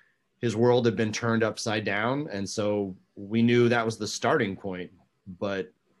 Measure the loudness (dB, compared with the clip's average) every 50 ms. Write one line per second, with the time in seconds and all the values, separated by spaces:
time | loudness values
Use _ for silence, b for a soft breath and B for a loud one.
0 | b b b b b _ _ _ -4 -2 0 2 4 4 4 4 4 2 2 2
1 | -2 -2 -2 -2 -2 0 2 2 2 0 -2 -4 -4 -4 -2 -2 -2 -2 -2 0
2 | 0 0 -2 -2 -4 -6 -6 -6 -6 -6 -4 -2 -2 0 0 0 -2 -4 -6 -12
3 | _ _ _ -16 -10 -4 0 2 4 4 6 6 6 4 4 2 0 -2 -4 -4
4 | -6 -6 -6 -2 0 0 2 2 0 -2 -4 -6 -8 -8 -8 -8 -10 -12 -14 _
5 | _ _ _ _ _ -20 -10 -8 -6 -4 -4 -4 -6 -6 _ _ _ _ _ _